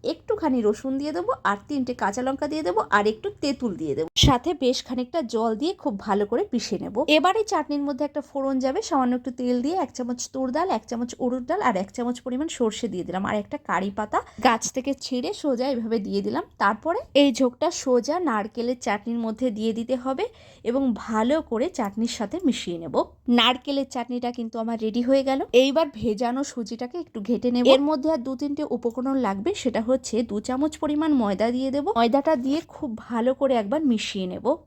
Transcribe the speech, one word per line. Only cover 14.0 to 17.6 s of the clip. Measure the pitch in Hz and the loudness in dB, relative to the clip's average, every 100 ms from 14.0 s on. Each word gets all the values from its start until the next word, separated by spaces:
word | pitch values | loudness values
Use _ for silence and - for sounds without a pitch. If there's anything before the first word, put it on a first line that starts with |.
| 214 359 - - | -2 -2 -4 2
গাছ | 247 226 - | 2 4 -2
থেকে | 269 254 262 | -4 -4 -6
ছিঁড়ে | - 247 294 415 | -4 -4 -4 -4
সোজা | 294 240 262 | -2 0 0
এভাবে | 240 220 226 196 | -2 -2 -2 -2
দিয়ে | 196 | -2
দিলাম। | 196 262 440 - | -2 -4 -6 0
তারপরে | 202 214 311 403 659 277 | 0 0 -2 -4 2 6
এই | 285 226 | 6 4
ঝোঁকটা | 254 247 | 0 2